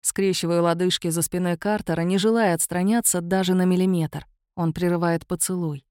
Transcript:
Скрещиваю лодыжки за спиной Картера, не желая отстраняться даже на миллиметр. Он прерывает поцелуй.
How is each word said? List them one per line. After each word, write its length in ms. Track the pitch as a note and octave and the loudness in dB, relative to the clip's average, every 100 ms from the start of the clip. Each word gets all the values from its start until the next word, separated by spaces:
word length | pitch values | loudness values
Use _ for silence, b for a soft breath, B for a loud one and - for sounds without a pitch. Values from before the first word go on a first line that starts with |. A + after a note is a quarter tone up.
Скрещиваю 600 | - - G3 F3+ E3 F3 | -6 -2 -2 0 0 2
лодыжки 460 | E3+ E3+ F#3 - F3 | 2 2 0 0 -2
за 120 | E3 | -4
спиной 360 | E3 F3+ F3+ E3+ | -4 -2 -2 -2
Картера, 440 | G3+ G#3+ - E3 | -2 -2 -2 -2
не 160 | E3+ F#3+ | 0 2
желая 360 | G#3+ A#3 G#3+ E3 | 2 2 2 2
отстраняться 680 | - F3+ F#3+ A#3 - F3+ | -2 -2 0 2 2 -2
даже 320 | F3 F#3+ F#3 | 0 0 2
на 100 | F#3 | 4
миллиметр. 640 | F3+ F3+ F#3 F3+ D#3 D3 - _ _ - | 4 4 2 2 -2 -6 -14 _ _ -4
Он 180 | D#3+ | -4
прерывает 520 | D#3+ F3 F3 E3+ E3 - | 0 0 0 0 -2 -2
поцелуй. 600 | F3+ - F#3 E3 C#3+ _ | -4 -2 -2 -4 -6 _